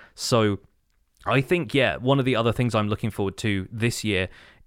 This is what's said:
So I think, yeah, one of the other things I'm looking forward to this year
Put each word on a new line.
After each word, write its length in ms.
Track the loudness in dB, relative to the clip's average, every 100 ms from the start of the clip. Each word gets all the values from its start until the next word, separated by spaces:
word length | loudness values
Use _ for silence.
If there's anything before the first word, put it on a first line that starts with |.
| -20 -10
So 440 | 0 2 2 0 -6 _ _ _ _ _ -2
I 160 | 0
think, 320 | 2 0 0
yeah, 240 | 2 2 0
one 220 | 2 2
of 60 | 2
the 100 | 2
other 160 | 0
things 240 | 0 0 0
I'm 140 | -2
looking 220 | -2 -4
forward 260 | -4 -4 -4
to 300 | -2 -2 -4
this 320 | -4 -4 -2
year 260 | -2 -2 -2 -8 -20 -16